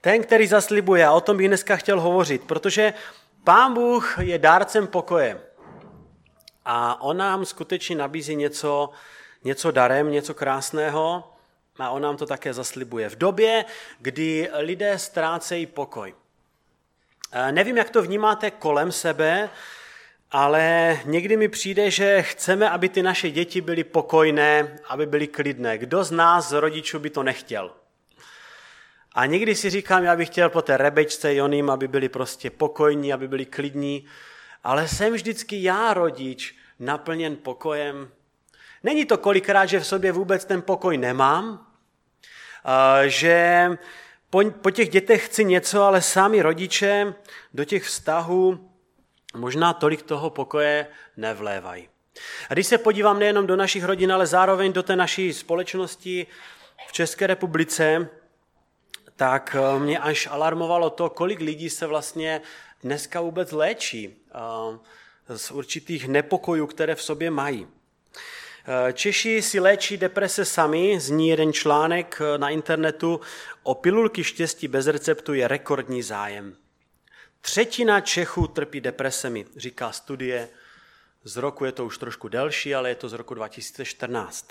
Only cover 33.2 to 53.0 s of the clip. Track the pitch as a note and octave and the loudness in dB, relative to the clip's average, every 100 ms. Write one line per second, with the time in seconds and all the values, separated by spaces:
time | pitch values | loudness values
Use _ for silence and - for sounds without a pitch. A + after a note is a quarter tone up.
33.2 | C3 C3+ C3 - C#3+ C#3+ C#3+ C#3+ C#3 - | -4 -6 -6 -8 -6 -4 -4 -6 -10 -20
34.2 | - - - - - C#3 D#3+ - G#3+ A3+ | -20 -20 -20 -10 0 0 0 0 0 0
35.2 | A3+ A3+ - G#3 F#3 F#3+ A3+ F#3+ E3+ D#3+ | -4 -8 -8 -4 0 2 2 2 0 -2
36.2 | C3+ B2+ - - _ _ A#2+ D3 E3 E3 | -10 -10 -14 -16 _ _ -6 -6 -4 -4
37.2 | D#3+ C#3+ C3 B2 D#3 D3 C#3+ C#3+ C3 _ | -4 -6 -10 -8 -6 -4 -6 -8 -16 _
38.2 | _ _ _ _ - - A3 D4+ C#4+ G#3+ | _ _ _ _ -20 -6 -2 0 2 2
39.2 | G3+ G3 G3 G3 F#3+ F#3 D3+ G3 F#3 F3 | 4 2 4 4 4 0 0 0 0 0
40.2 | F#3+ F#3+ - F#3+ F3 F#3 F#3 D3+ B2 B2+ | 0 -2 0 -4 -2 -2 0 0 -2 2
41.2 | C3+ D#3+ A3 G3+ _ _ _ _ _ _ | 4 4 -2 -12 _ _ _ _ _ _
42.2 | - - - - - C3 C3+ C3+ C#3 C3+ | -20 -20 -20 -12 0 4 6 6 4 2
43.2 | E3 E3+ E3+ F3 F3 F3 - - - _ | 4 6 6 6 4 0 -10 -20 -20 _
44.2 | _ F#3+ G#3 - F#3+ G3 G3 F#3 F#3+ A3 | _ 2 2 2 -2 2 2 2 6 4
45.2 | - - G#3 F3+ - G#3 G3+ F#3+ - F#3+ | 4 0 4 4 2 4 6 6 2 2
46.2 | G3 A3 D#3+ E3 F#3 - G3+ G3+ G3+ - | 4 4 2 0 -2 -2 0 0 -2 -6
47.2 | - - - B2+ D3 G3 - - - D#3+ | -20 -20 -14 -8 -4 -4 -4 -6 -2 -2
48.2 | E3+ F3+ F#3 F#3 - _ _ _ _ _ | 0 4 4 2 -10 _ _ _ _ _
49.2 | - A#2 B2 C#3 E3+ E3 D3+ D3+ - D3 | -18 -10 -6 2 0 2 0 -2 -6 -6
50.2 | D#3 D3+ C3 D3 D3 D3 D3 - - - | -6 -8 -6 -2 0 0 -4 -16 -20 -10
51.2 | A2 G#2+ G#2 G2 F2+ F2+ F2 _ _ - | -8 -6 -8 -8 -10 -16 -20 _ _ -20
52.2 | - - - C#3 G3 A#3 A#3 G#3 | -16 -16 -4 -2 2 2 2 4